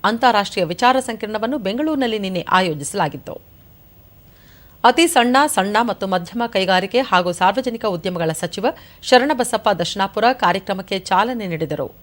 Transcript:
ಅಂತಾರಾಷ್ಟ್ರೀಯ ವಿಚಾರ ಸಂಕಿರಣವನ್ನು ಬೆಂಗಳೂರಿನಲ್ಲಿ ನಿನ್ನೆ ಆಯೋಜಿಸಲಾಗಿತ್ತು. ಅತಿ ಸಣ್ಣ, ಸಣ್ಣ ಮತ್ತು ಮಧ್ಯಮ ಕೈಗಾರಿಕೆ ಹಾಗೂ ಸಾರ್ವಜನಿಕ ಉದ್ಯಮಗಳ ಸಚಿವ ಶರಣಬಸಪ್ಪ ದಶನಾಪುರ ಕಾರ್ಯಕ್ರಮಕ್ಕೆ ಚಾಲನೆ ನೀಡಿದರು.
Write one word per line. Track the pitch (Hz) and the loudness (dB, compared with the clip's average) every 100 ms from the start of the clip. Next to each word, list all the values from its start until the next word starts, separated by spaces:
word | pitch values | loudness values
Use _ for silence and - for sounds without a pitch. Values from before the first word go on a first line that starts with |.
| 202 | 0
ಅಂತಾರಾಷ್ಟ್ರೀಯ | 226 254 214 196 - 165 | 2 2 2 0 -2 -4
ವಿಚಾರ | 175 240 262 254 | 2 2 2 -2
ಸಂಕಿರಣವನ್ನು | 220 214 214 226 285 190 | -8 -6 -4 -4 -4 -4
ಬೆಂಗಳೂರಿನಲ್ಲಿ | 233 311 302 240 220 | -2 -2 0 -2 -2
ನಿನ್ನೆ | 190 185 - 185 | -4 -6 0 2
ಆಯೋಜಿಸಲಾಗಿತ್ತು. | 185 151 143 196 156 143 - - - _ _ _ _ _ - - - _ - - - - 233 | 2 -4 -6 -4 -4 -4 -14 -16 -20 _ _ _ _ _ -20 -20 -20 _ -20 -20 -20 2 4
ಅತಿ | 285 330 | 4 4
ಸಣ್ಣ, | 277 240 262 302 | 4 4 4 4
ಸಣ್ಣ | 214 190 214 233 | 2 0 0 0
ಮತ್ತು | 185 196 | -4 -2
ಮಧ್ಯಮ | 185 175 233 233 | -2 -4 -4 -2
ಕೈಗಾರಿಕೆ | 196 190 185 196 247 262 | 0 2 0 2 -2 2
ಹಾಗೂ | 180 175 175 | 2 0 2
ಸಾರ್ವಜನಿಕ | 185 208 262 226 220 | 2 2 -4 -4 -4
ಉದ್ಯಮಗಳ | 175 185 180 160 156 | -2 -4 -2 -2 -2
ಸಚಿವ | 170 - 226 - - - - | -6 -4 -4 -4 -18 -16 4
ಶರಣಬಸಪ್ಪ | 254 277 277 233 220 220 180 | 4 4 0 0 0 0 0
ದಶನಾಪುರ | 175 202 196 - 233 254 | -2 -2 -4 2 0 2
ಕಾರ್ಯಕ್ರಮಕ್ಕೆ | 185 185 190 190 190 196 190 | 0 0 -4 -8 -4 -6 0
ಚಾಲನೆ | 190 226 240 196 | 0 0 -4 -6
ನೀಡಿದರು. | 160 156 147 135 - | -6 -4 -4 -6 -8